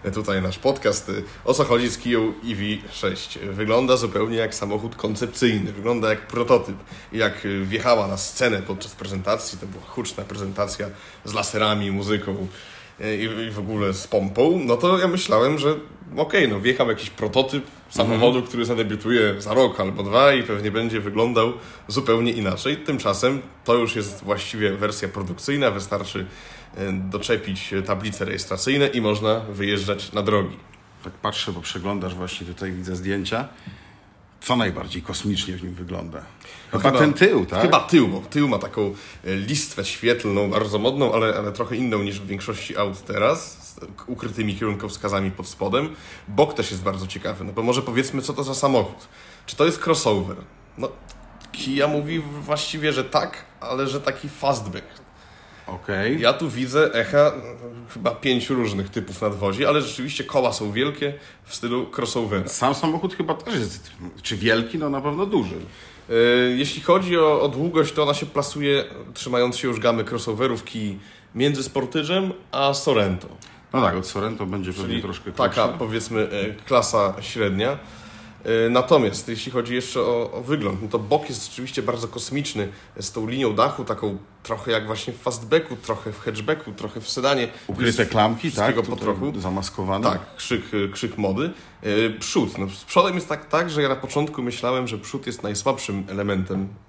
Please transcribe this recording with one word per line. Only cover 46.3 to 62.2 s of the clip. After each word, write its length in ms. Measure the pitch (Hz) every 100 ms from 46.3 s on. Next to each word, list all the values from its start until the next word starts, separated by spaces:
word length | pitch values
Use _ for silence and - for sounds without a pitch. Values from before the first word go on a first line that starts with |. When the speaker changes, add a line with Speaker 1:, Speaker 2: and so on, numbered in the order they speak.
| 104 226
Speaker 1:
też 180 | - 101
jest 120 | 92
bardzo 240 | 95 95 95
ciekawy, 360 | 98 - 95
no 100 | 95
bo 100 | 101
może 180 | 113 123
powiedzmy, 400 | 131 117 - 135
co 120 | 131
to 100 | 143
za 120 | 135 135
samochód. 520 | 143 127 95 - - - - - -
Czy 100 | -
to 100 | 156
jest 200 | 165 -
crossover? 500 | 160 120 104 92 - - - - -
No, 120 | 131 - - - - - -
Kia 360 | - 131 139 147
mówi 320 | 147 147 160
właściwie, 720 | 147 147 143 147 - 156 151
że 100 | 131
tak, 420 | 131 151 185 - - -
ale 280 | 113 127 135
że 140 | 135
taki 280 | 143 135 143
fastback. 560 | - 139 127 104 87 - - - - - - - - -
Speaker 2:
Okej. 540 | 90 - 98 104 156
Speaker 1:
Ja 120 | 117
tu 160 | 131 165
widzę 440 | 117 127 139 151
echa, 240 | 117 113 143 147
mm, 160 | 139 117 120 120 117 117
chyba 180 | 117 110
pięciu 440 | 113 139 127 113 131
różnych 340 | 113 98 98
typów 320 | 117 95 92
nadwozia, 460 | 107 98 101 98 147
ale 140 | 147
rzeczywiście 420 | 123 - 127 -
koła 300 | 135 143 123
są 180 | - 107
wielkie 420 | 104 139 147 143 143 - - -
w 100 | -
stylu 320 | 120 120 - -
crossovera. 500 | 120 123